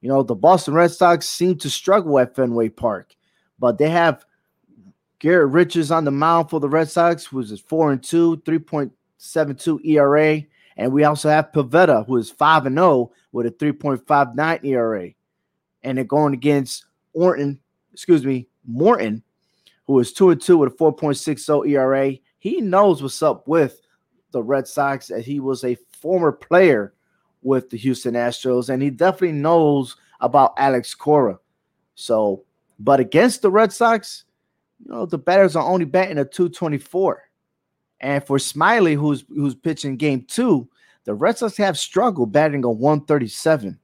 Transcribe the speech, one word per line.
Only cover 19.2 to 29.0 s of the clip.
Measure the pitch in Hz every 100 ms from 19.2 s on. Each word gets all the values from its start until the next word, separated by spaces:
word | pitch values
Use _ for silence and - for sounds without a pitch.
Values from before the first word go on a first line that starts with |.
| _ _ _ _ _ _ -
who | 135
is | 120
two | - 185
and | 165
two | - 170
with | 135
a | -
four | 160
point | - 151 143
six | - 151 -
oh | 147
E | - 143
R | 131
A. | 135 135 131 _ _
He | 196 349
knows | 214 185 208 156
what's | 135 -
up | 156 123 -
with | 165 135 - _ _ _ _ _
the | 127
Red | 113 135 123
Sox, | - 139 139 -
as | 95
he | 113 143
was | 135 127
a | 127 123 _ -
former | 151 185 165
player | - - 175 185 120 101 _ _ _ _ _
with | 127 131 127
the | 117
Houston | 127 120 127
Astros, | 120 120 120 131 123 123
and | 131
he | 143
definitely | 123